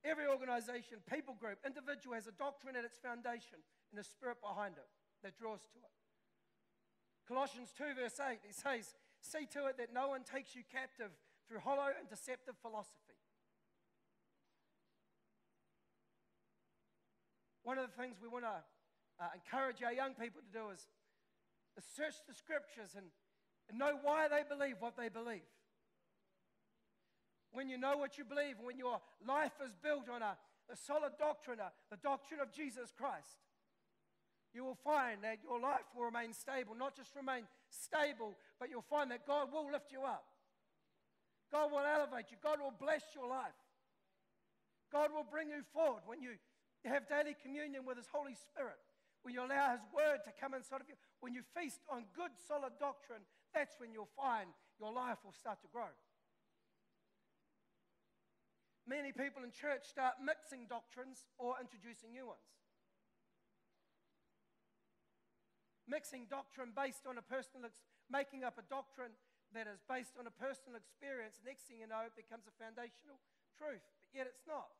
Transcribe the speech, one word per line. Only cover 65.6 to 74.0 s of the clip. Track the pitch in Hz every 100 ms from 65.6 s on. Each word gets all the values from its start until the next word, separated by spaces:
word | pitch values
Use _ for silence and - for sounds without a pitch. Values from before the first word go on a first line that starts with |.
| _ _
Mixing | 220 294 294 262 233
doctrine | 269 269 - 247
based | 226 277 -
on | 269 240
a | -
personal | 262 240 262 240
ex-, | - _ _ _
making | 277 277 269
up | 254 233
a | 190
doctrine | 269 269 - 247 214 _ _ _
that | 214 214
is | 202
based | - 254 247 -
on |
a | 240
personal | - 254 269 - 233
experience. | - - 277 262 220 202
Next | 220 269 -
thing | 233
you | 220
know, | 220 226
it | 226
becomes | - 226 214
a | _
foundational | 226 226 240 - 302 269 _ _ _
truth, | - 302 220 - _